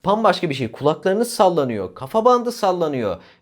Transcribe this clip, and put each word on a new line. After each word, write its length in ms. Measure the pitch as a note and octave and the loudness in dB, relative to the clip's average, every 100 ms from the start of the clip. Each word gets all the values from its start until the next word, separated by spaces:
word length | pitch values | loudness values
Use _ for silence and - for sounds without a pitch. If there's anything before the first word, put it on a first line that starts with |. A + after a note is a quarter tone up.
Bambaşka 460 | F3+ G#3 A3 F3+ E3+ | -2 2 2 0 -2
bir 40 | |
şey. 180 | C3+ A#2 | -4 -6
Kulaklarınız 640 | - C#3 D#3+ F#3+ G3 A#3+ | -2 -2 0 0 0 -2
sallanıyor, 600 | - F#3+ E3+ C3+ A2 F#2 | 2 2 4 -2 -2 -6
kafa 300 | - C3 A3 | -10 -6 0
bandı 280 | A3+ B3 A#3 | 2 2 0
sallanıyor. 640 | A#3 G3 F3+ D#3+ C3+ G#2+ E2+ - _ | -2 -2 0 -2 -2 -4 -4 -12 _